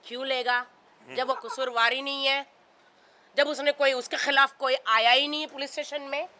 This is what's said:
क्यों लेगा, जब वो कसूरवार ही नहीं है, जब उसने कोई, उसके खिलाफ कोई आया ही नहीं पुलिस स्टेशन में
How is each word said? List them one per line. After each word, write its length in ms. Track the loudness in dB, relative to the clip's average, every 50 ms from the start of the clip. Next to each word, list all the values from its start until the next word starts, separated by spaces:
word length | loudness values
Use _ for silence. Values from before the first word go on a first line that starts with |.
| _
क्यों 180 | -12 -10 -8 -4
लेगा, 400 | -2 -2 -2 0 0 0 0 -2 -6 _ _ _ _ _ _ -20 -8 -4
जब 120 | -4 -2
वो 60 | -2 -2
कसूरवार 600 | -4 -4 -10 -6 -4 -4 -2 0 2 2 2 2
ही 80 | 0
नहीं 240 | -4 -6 -6 -2 0
है, 200 | 0 0 0 -4 _ _ _ _ _ _ _ _ _ _ _ _ _ _ _ _ _ _
जब 100 | 0 0
उसने 240 | 0 0 -2 0 -2
कोई, 220 | 0 2 2 2 2
उसके 240 | 0 -4 -6 -4
खिलाफ 380 | -4 -2 2 4 4 4 4 2 _
कोई 160 | 0 0 0 0 0
आया 240 | 0 2 4 6 6
ही 160 | 6 6 4
नहीं 200 | 0 -4 -6 -6
पुलिस 240 | -8 -8 -8 -10 -8
स्टेशन 300 | -8 -10 -10 -8 -10 -10
में 260 | -8 -6 -6 -6 -6 -8 _ _